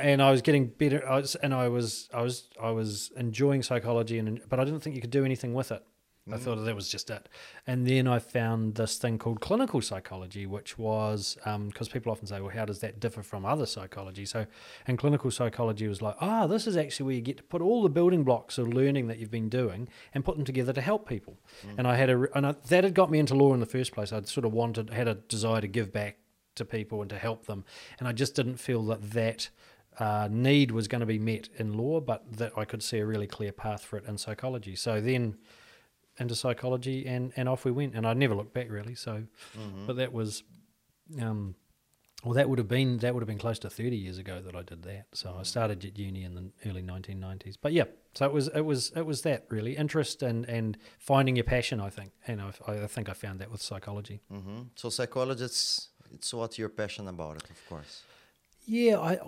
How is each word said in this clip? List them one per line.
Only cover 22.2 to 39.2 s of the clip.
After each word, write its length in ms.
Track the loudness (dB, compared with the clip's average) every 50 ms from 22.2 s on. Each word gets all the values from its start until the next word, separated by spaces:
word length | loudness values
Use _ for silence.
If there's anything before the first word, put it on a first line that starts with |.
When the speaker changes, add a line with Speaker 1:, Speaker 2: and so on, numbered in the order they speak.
| 4 2 2
Speaker 1:
and 120 | 2 2
I, 60 | 2 0 -2 2
that 180 | 4 6 6 6
had 80 | 6
got 180 | 6 6 6 6
me 80 | 6 4
into 160 | 4 6 8
law 200 | 8 10 10 8
in 60 | 6
the 40 | 4
first 280 | 0 0 -2 -2 -2 -4
place. 180 | -4 -4 -2
I'd 160 | -4 -4 -4 -4
sort 160 | -2 0 0
of 80 | 2
wanted, 380 | 2 2 2 2 0 -2 -4 -2
had 180 | -2 0 2 0
a 60 | 0
desire 480 | -2 -4 -6 -2 0 2 2 2 2
to 40 | 0 0
give 260 | 0 0 0 0 -2
back 240 | -4 -4 -4 -6 _ _ _ _ _ _ _ _
to 100 | -10 -8
people 340 | -4 -4 -4 -4 -4 -4 -4
and 80 | -4 -6
to 80 | -6
help 300 | -4 -2 -2 -4 -4 -6
them. 180 | -8 -8 -8 -10 -12 -16 -20 -20 -18 -10 -6
And 80 | -4
I 60 | -2
just 220 | 0 0 0 0 0
didn't 240 | 0 0 0 -2 -4
feel 240 | -2 0 0 0
that 300 | 0 0 -2 -2 -4 -4
that, 360 | -2 0 0 0 0 -2 -6 -10 -12 _ -20 -20 -20 _ _ _ _ -2
uh, 300 | 0 0 2 0 0 0
need 420 | 0 2 4 6 8 6 6 6
was 160 | 2 0 0 0
gonna 180 | -2 0 0
be 120 | 0 0 2
met 300 | 2 0 0 -2 -4 -8 -8 -6
in 140 | -4 -2
law, 300 | -2 -2 0 0 0 0
but 280 | 0 0 -2 -2 -4 -8 -6
that 160 | -4 -4 -4 -2
I 120 | -4 -4
could 160 | -4 -6 -6
see 160 | -4 -2 0 0
a 80 | 0
really 200 | 0 0 -2 -2
clear 240 | -4 -6 -6 -6 -6
path 300 | -6 -6 -4 -4 -4 -6
for 140 | -6 -8 -10
it 80 | -8 -6
in 140 | -6 -8 -6
psychology. 580 | -6 -8 -8 -6 -4 -4 -4 -6 -6 -8 -8
So 240 | -4 -2 0 0 2
then 380 | 2 2 2 2 2 0 -2 -6 _ -20 -20 -20 -20 -20 -20 -20 _ _ _ _ _ _ _ -6
into 140 | -6 -4 -4
psychology, 720 | -2 -2 -2 -2 -2 -2 -2 -2 -2 -2 -4 -4 -4 -4
and, 260 | -4 -4 -4 -4 -4 -4
and 120 | -2 0 0
off 160 | 0 0 0
we 60 | 0
went. 240 | 0 0 -2 -2 -2
And 100 | 0 0
I 80 | 2
never 220 | 4 4 4 4 2
looked 180 | 0 -2 -4
back, 160 | -4 -6 -4 -4
really. 240 | -6 -8 -8 -8 -10
So, 260 | -10 -8 -8 -8 -8